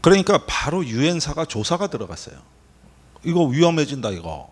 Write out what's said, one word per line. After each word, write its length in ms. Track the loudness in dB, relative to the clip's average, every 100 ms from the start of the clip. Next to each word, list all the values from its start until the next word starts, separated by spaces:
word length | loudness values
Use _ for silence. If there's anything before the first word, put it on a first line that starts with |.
그러니까 420 | 6 6 4 0 0
바로 400 | -6 -4 -4 -4
유엔사가 600 | 0 0 0 -4 -6 -6
조사가 420 | -4 -2 -2 -2
들어갔어요. 480 | -6 -8 -12 -14 -20 -20 _ _ _ -20 _ _ -10
"이거 200 | -2 2 2
위험해진다, 640 | 4 4 4 -2 -2 -6
이거. 380 | -6 -8 -12 -14